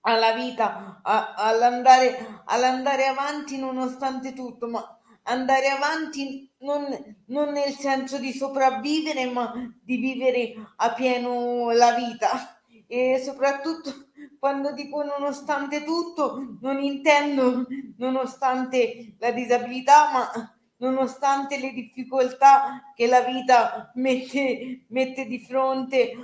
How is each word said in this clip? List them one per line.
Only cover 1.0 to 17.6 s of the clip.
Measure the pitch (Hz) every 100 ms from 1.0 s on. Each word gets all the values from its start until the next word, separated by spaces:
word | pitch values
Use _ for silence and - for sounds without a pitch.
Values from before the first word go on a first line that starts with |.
a-, | - 214 -
all'andare, | - 214 226 240 247 254 254 254 - - - -
all'andare | 226 254 262 269 269 269
avanti | 269 285 294 294 269
nonostante | 262 254 254 254 269 262 262
tutto, | 262 247 233 233
ma | 233 - - _ 226
andare | - 254 262 269 269
avanti | 269 294 320 311 269 277 269 - _
non, | 269 285 285 - 214 214 -
non | 269 294
nel | 285 285
senso | - 277 269 262 277
di | 262
sopravvivere, | - 269 277 262 254 277 311 302 277 254
ma | 247 233 233 240 -
di | - 254
vivere | 262 254 254 247 226 220 214 -
a | 233
pieno | 233 254 247 247 247 240 240 233
la | 233 240
vita. | 240 240 - 208 254 - - _ 226 _
E | 240 254 262
soprattutto | 269 277 277 277 302 320 277 - - 294 294 _
quando | 277 277 277
dico | 277 285 294
nonostante | 285 285 285 277 - 285 285 294
tutto, | 294 339 339 - 269 247 262 -
non | 254 269
intendo | 277 277 311 285 294 277 254 247